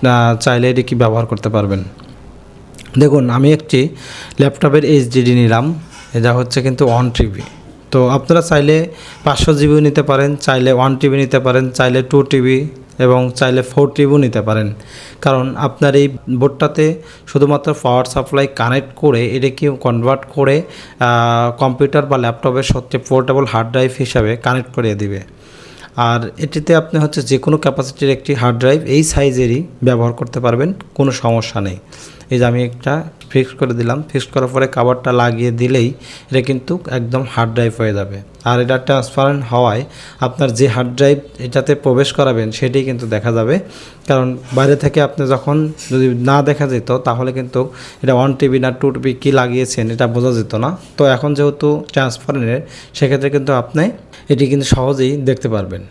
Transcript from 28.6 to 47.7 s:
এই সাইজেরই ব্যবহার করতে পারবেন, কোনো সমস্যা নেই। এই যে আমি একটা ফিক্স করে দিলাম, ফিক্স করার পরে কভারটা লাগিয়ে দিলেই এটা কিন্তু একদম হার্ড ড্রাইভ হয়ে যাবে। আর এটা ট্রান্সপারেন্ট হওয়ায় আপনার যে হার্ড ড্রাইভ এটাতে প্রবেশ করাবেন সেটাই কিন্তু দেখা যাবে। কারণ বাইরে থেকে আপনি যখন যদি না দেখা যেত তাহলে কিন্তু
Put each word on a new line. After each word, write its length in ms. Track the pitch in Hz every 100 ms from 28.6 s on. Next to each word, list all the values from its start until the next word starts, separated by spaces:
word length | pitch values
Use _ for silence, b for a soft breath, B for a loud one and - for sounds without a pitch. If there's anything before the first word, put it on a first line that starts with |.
| 127 151
এই 180 | 165 139
সাইজেরই 600 | 156 - 139 123 123 120 175 -
ব্যবহার 300 | 123 120 117
করতে 280 | 117 123 127
পারবেন, 320 | 123 120 151 196 -
কোনো 180 | - 139
সমস্যা 480 | 123 120 117 110 -
নেই। 160 | 98 92 - B B B B
এই 80 | 127
যে 60 |
আমি 180 | 120 120
একটা 400 | 123 120 - 147 160 - -
ফিক্স 220 | 135 131
করে 220 | - 131
দিলাম, 280 | 120 117 131 151
ফিক্স 140 | 139 -
করার 220 | - 131
পরে 180 | 131 131
কভারটা 460 | 135 123 127 127
লাগিয়ে 380 | 123 120 113 123
দিলেই 420 | 117 123 131 117 - B B B
এটা 100 | 127
কিন্তু 380 | 127 131 - 180 175
একদম 360 | 127 117 127 127
হার্ড 220 | - 113
ড্রাইভ 200 | 113 117 -
হয়ে 160 | 113
যাবে। 260 | 101 98 98 101 -
আর 160 | - 123
এটা 180 | 123 131
ট্রান্সপারেন্ট 680 | 127 135 127 - 135 143 120
হওয়ায় 340 | 120 123 107 147 B B B
আপনার 340 | 127 127 139
যে 140 | 113 135
হার্ড 280 | 117 123 123
ড্রাইভ 220 | 139 147 - -
এটাতে 360 | 123 135 131
প্রবেশ 380 | 143 - 127 135
করাবেন 400 | - 135 113 110
সেটাই 320 | 107 131 131
কিন্তু 220 | 131 123 120
দেখা 260 | 107 113
যাবে। 260 | 113 113 170 185 B B B -
কারণ 280 | 135 127 127 -
বাইরে 240 | 131 139 135
থেকে 260 | 147 156
আপনি 240 | 143 - 135
যখন 440 | 131 - 147 156 151 -
যদি 180 | 127 131
না 340 | 123 120 139
দেখা 240 | 139 143 143
যেত 320 | 123 - 127
তাহলে 340 | 127 120 127
কিন্তু 380 | 127 127 127 127